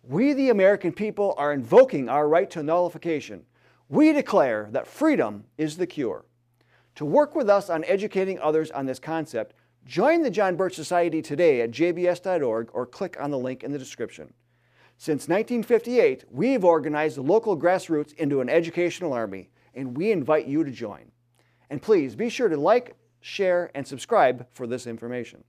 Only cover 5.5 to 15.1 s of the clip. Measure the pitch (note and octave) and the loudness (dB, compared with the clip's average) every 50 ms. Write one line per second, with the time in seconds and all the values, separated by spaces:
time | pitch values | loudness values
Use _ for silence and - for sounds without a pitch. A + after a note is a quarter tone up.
5.5 | _ - D#3 D#3 D3+ F3 F3+ F3 - D3+ C3+ G#2+ D#2 A1 - _ _ _ _ _ | _ -6 -6 -6 -4 -6 -6 -6 -4 -6 -4 -4 -6 -8 -14 _ _ _ _ _
6.5 | _ _ _ _ _ _ _ _ _ - D3 C#3+ E3+ C#4+ D4 D4 - E4 B3+ G3+ | _ _ _ _ _ _ _ _ _ -8 -4 2 2 2 2 2 0 -2 2 4
7.5 | G3+ G3+ G3 - E3 D#3 D#3+ C#3+ F#3+ G3 G#3 G#3 - F#3+ F#3+ F#3+ F#3+ - - D3+ | 4 2 2 0 -4 -4 0 0 0 0 0 -2 -2 -2 -2 -2 -4 -2 -2 0
8.5 | D#3 D#3+ D#3+ D#3 - C#3 C3+ C3 B2+ B2+ - D#3 D#3+ E3 D3+ D3+ - A2+ G#2+ - | 0 0 -2 -2 -6 -6 -6 -6 -6 -8 -8 -6 -6 -6 -6 -6 -6 -8 -8 -8
9.5 | _ _ _ _ _ _ _ C3 B2 D#3+ G#3+ D4 E4 E4+ D#4 B3 E3+ G#3 G3+ F#3+ | _ _ _ _ _ _ _ -8 -2 2 2 4 4 2 2 0 0 0 0 0
10.5 | F3+ D#3+ F#3+ F3+ F3+ - D3+ - F3+ F3 F3 F3 D#3 D#3 D3 - D3 C#3+ F3 E3 | 0 0 -2 -4 -4 -8 -6 0 0 2 2 2 -2 -4 -4 -4 0 4 4 4
11.5 | C3+ A#2+ A#2 A#2 A#2 A#2+ E3 F3 E3+ F3 F3 F3 F3 F3 - F#3+ F#3 E3+ C#3+ A#2+ | 4 4 0 -2 0 0 0 0 0 0 0 0 0 -2 -2 -2 -2 0 0 0
12.5 | A2 A2+ A#2 - - A#2+ B2+ B2 - - G3 F3+ - - C#3+ D3 C#3+ C3 B2 B2+ | -2 -2 -4 -6 -6 -8 -8 -6 -8 -10 -10 -10 -8 -8 -6 -4 -4 -4 -4 -6
13.5 | B2+ B2+ - C3 C#3+ C#3+ B2+ - - - A#2 F#2 - - D2+ - _ _ _ _ | -8 -8 -8 -8 -8 -8 -10 -12 -10 -10 -10 -10 -10 -18 -20 -20 _ _ _ _
14.5 | _ _ _ _ _ _ _ _ _ _ - - | _ _ _ _ _ _ _ _ _ _ -4 -4